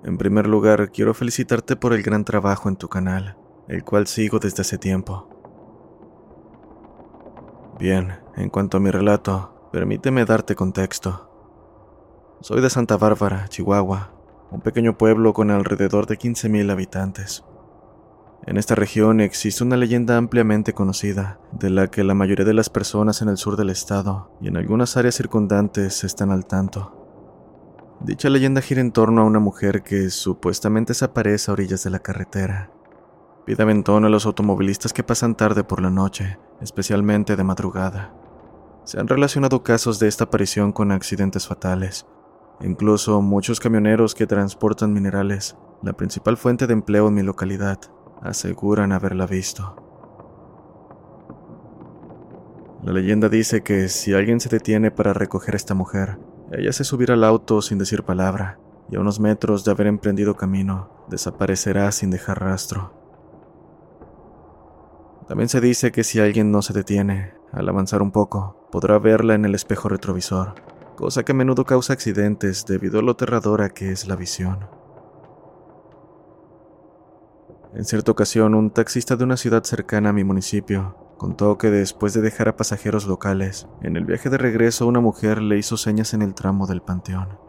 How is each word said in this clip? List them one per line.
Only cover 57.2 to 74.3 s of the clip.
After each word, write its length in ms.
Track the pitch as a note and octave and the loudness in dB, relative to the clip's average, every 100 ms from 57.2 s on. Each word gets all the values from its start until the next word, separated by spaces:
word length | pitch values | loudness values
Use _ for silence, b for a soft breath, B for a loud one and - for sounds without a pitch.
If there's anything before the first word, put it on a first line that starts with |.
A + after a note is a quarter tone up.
auto 400 | A2 A2 - G#2+ | 6 4 4 0
sin 160 | G2+ G2+ | 2 -2
decir 240 | G2 G#2 | -2 -4
palabra, 560 | - F#2 F#2+ F#2+ F#2+ - - - - | -2 -2 0 -2 -6 -10 -20 -20 -8
y 60 | G2+ | -2
a 40 | |
unos 200 | G2 G#2 | -2 0
metros 440 | G#2+ G#2+ - G#2 | 0 0 0 0
de 60 | G#2+ | 0
haber 160 | G2 G#2 | 2 2
emprendido 480 | G#2 G#2+ G2 G#2 | 0 -2 0 0
camino, 720 | G2+ F#2+ G2 G2 F#2+ F#2+ - - | 0 -2 -2 -2 -4 -6 -16 -12
desaparecerá 840 | F#2 - - G2 F#2+ - G2 G2+ | -8 -8 -4 -2 -2 0 0 0
sin 180 | G2+ G2 | 0 -2
dejar 300 | F#2 - F#2+ | -2 -4 -4
rastro. 520 | F#2+ F#2 - F#2 F#2+ - - - - - - - - - - - - - - - - - - - - - - - - | -2 -4 -6 -8 -10 -16 -20 -20 -20 -20 -20 -20 -20 -20 -20 -20 -20 -20 -20 -20 -20 -20 -20 -20 -20 -20 -20 -20 -8
También 200 | F#2+ A#2 | -4 0
se 120 | C3 | 2
dice 320 | A#2+ B2 B2 | 2 2 0
que 100 | - | 0
si 160 | A2+ A2+ | -2 2
alguien 320 | G#2 G#2 G#2+ | 2 4 2
no 100 | G#2 | 2
se 120 | G2+ | 0
detiene, 640 | G2+ F#2+ G2+ G2+ G2 F#2+ - - | -4 0 0 0 -2 -6 -14 -16
al 160 | F#2+ F#2+ | -6 -2
avanzar 340 | F#2+ F#2+ G#2 | -2 0 0
un 80 | G2 | 2
poco, 580 | G#2+ G2+ G#2 G2 - - | 2 0 0 -8 -12 -8
podrá 260 | F#2+ F#2 G#2+ | -4 4 4
verla 380 | G#2+ A2 A2+ G#2+ | 6 4 4 4
en 80 | |
el 100 | G#2 | 2
espejo 340 | G2 - G2+ G#2+ | 0 -2 -4 -2
retrovisor, 640 | F#2+ - F2+ - F#2+ F#2 G2 - - - - | -4 -4 -4 -2 -2 -4 -8 -20 -20 -20 -8
cosa 260 | F#2 - | -4 -4
que 80 | A2+ | 0
a 60 | C3+ | 2
menudo 280 | C3 B2+ | 2 2
causa 280 | C3 C3 B2 | 2 2 2
accidentes 760 | C3 - G2+ G#2 G#2 G2+ F#2+ - | -2 -2 0 0 0 -2 -4 -4
debido 320 | F#2+ F#2+ G#2+ | -4 0 0
a 40 | |
lo 100 | A#2 | 0
aterradora 560 | A#2 B2 A#2 G#2 G#2 G2+ | 0 0 0 0 0 0
que 240 | - F#2+ | -4 -8
es 160 | F#2+ F#2+ | -6 -6
la 80 | F#2+ | -8
visión. 500 | F2+ | -8